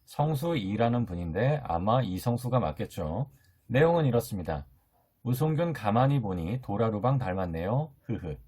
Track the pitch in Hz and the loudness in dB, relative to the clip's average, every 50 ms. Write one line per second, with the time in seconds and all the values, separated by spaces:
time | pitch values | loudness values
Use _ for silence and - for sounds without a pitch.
0 | _ - - - 143 156 156 131 160 170 165 110 95 95 104 110 117 117 120 123 | _ -8 -2 -2 0 0 0 0 0 -2 -2 -2 -2 -2 0 2 2 2 2 2
1 | 113 - 87 87 85 80 78 98 123 139 151 143 - - 85 85 92 107 120 131 | 0 -2 -4 -4 -4 -4 0 0 2 2 2 0 -2 -2 -2 0 2 2 2 2
2 | 117 92 92 95 - 120 120 117 123 117 127 123 95 76 76 - 104 - - - | 2 0 -2 -2 -2 -2 -2 -2 0 0 0 0 0 0 -2 -4 -8 -8 -6 -6
3 | 82 76 85 113 143 - - - _ _ _ _ _ - 117 135 160 170 170 165 | -4 -4 -2 -4 -4 -6 -8 -16 _ _ _ _ _ 0 2 4 4 4 4 4
4 | 151 127 113 117 - - 113 92 80 82 78 71 - - - _ _ _ _ _ | 2 2 2 2 0 -2 -4 -6 -4 -4 -4 -6 -8 -12 -20 _ _ _ _ _
5 | _ _ _ _ - 120 123 127 156 156 156 151 170 170 143 - 107 104 107 123 | _ _ _ _ -4 -2 0 0 0 0 0 0 0 -2 -2 -2 0 2 4 4
6 | 131 135 143 135 107 98 92 85 80 90 120 131 - - 101 104 113 113 104 101 | 4 4 4 2 0 -2 -2 -4 -2 -4 -4 -4 -4 -2 0 0 0 0 0 0
7 | 101 127 139 131 - 92 92 95 92 85 80 82 85 98 120 143 156 156 - _ | 2 2 2 2 0 -2 -2 -2 -2 -2 -4 -2 -2 0 0 0 -2 -4 -8 _
8 | _ - 107 80 95 78 71 - - | _ -8 -6 -6 -6 -8 -8 -10 -12